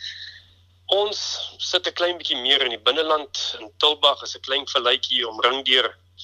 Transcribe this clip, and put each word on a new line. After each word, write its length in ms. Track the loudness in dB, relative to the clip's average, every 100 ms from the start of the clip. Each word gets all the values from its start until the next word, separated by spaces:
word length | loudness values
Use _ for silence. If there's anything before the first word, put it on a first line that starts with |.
| -14 -12 -14 -18 -20 _ _ _ 0
Ons 540 | 2 2 -2 -6 -6 -8 -8
sit 300 | -4 -2 -2
'n 60 |
klein 240 | -2 -2 -2
bietjie 240 | -4 -2
meer 200 | 2 2
in 80 | 2
die 140 | 0
binneland, 760 | 0 2 2 0 0 -6 -6 -6
in 120 | -10 0
Tulbagh 440 | 0 4 2 2
is 120 | -2 -10
'n 60 |
klein 240 | -4 -4 -2
valleitjie 600 | 0 2 2 0 -2 -2
omring 380 | 0 0 2 2
deur 300 | 2 2 -4 _ -20